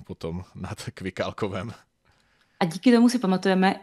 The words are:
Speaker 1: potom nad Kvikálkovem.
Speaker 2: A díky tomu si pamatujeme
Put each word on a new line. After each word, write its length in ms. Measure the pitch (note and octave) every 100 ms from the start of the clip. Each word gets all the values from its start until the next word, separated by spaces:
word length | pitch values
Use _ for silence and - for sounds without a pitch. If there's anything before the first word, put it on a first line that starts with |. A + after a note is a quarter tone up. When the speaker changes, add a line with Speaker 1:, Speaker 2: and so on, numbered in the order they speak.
Speaker 1:
potom 400 | - F2+ E2+ F2 F2+
nad 280 | - F#2+ G#2+ -
Kvikálkovem. 760 | - F#2+ - F#2+ - G#2 F#2+ G#2+ - _ _ _ _ _ _ _ -
Speaker 2:
A 40 |
díky 280 | - F3 -
tomu 160 | A#3 A#3+
si 100 | A#3+
pamatujeme 580 | F#3+ F#3 F#3+ F#3 F#3 G3